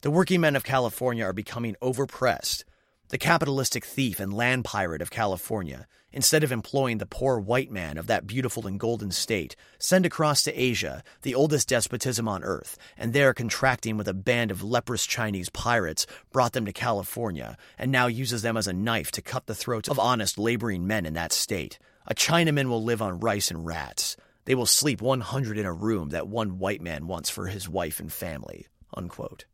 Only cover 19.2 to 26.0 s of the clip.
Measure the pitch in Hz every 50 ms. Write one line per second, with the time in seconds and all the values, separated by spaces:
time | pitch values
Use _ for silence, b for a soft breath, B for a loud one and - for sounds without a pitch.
19.2 | - - - 127 - - 110 - - - 120 110 107 - - 90 98 120 127 117
20.2 | 110 98 - - 104 113 120 117 110 117 98 87 87 95 107 107 87 78 78 82
21.2 | 85 82 - - - - 110 90 67 50 - - b b b b b - - -
22.2 | - - 156 170 170 160 147 143 135 131 120 117 110 117 120 104 113 101 90 87
23.2 | 95 113 104 104 95 - 90 82 82 82 80 80 71 60 - - - - - b
24.2 | b b b b b - 135 127 120 - - - 135 151 123 92 107 127 135 127
25.2 | 107 95 123 135 135 110 107 107 104 92 85 82 101 110 113 95